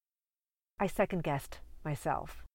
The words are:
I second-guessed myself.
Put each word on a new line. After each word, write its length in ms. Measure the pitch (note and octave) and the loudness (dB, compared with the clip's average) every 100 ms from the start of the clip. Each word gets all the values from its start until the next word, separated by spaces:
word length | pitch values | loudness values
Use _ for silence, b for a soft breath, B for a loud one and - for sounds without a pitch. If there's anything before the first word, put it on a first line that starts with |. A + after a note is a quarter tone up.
| _ _ _ _ _ _ _ - | _ _ _ _ _ _ _ 0
I 80 | G3 | 0
second-guessed 720 | - G3 F#3 D#3+ C#3+ - - - - | 4 4 4 2 0 -2 -12 -12 -8
myself. 600 | D#3 C#3+ D#3+ - - - - | -4 -2 2 0 -2 -10 -12